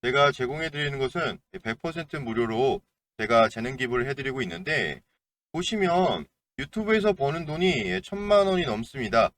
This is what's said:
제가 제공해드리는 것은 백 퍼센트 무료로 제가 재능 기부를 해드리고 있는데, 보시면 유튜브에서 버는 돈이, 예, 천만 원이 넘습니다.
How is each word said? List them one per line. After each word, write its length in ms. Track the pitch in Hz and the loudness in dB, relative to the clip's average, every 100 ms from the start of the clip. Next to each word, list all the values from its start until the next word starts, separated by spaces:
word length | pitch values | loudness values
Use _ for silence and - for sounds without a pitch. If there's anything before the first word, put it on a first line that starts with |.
제가 300 | 123 135 143 | -2 4 2
제공해드리는 640 | 139 127 147 160 147 147 139 | 2 -4 -4 -6 -4 -4 -2
것은 400 | 131 175 151 92 _ 95 | -2 -2 -4 -6 _ -12
백 200 | 110 113 | -8 -6
퍼센트 340 | 165 165 156 156 | -6 -8 -8 -8
무료로 640 | 120 113 117 113 135 104 _ _ _ _ | -4 -2 -2 2 0 0 _ _ _ _
제가 320 | 110 117 110 | 2 4 4
재능 260 | 113 120 131 | 2 -8 -4
기부를 320 | 127 123 127 | -2 -2 -2
해드리고 320 | 143 135 131 | -4 -6 -4
있는데, 600 | 104 85 92 151 87 65 _ _ _ _ _ | -6 -6 -4 -2 -2 -6 _ _ _ _ _
보시면 720 | 156 185 220 190 170 180 92 73 _ _ - | -6 -4 0 2 4 4 0 -6 _ _ -12
유튜브에서 540 | 139 - 208 220 208 | -8 -4 0 2 4
버는 320 | 190 139 160 | 2 0 -2
돈이, 220 | 156 156 185 147 | -6 0 2 2
예, 160 | 98 92 | 0 -4
천만 460 | - 196 202 202 196 | -4 -8 2 4 4
원이 180 | 185 | 2
넘습니다. 680 | 156 110 117 139 110 113 104 | 0 -4 -6 -6 0 4 4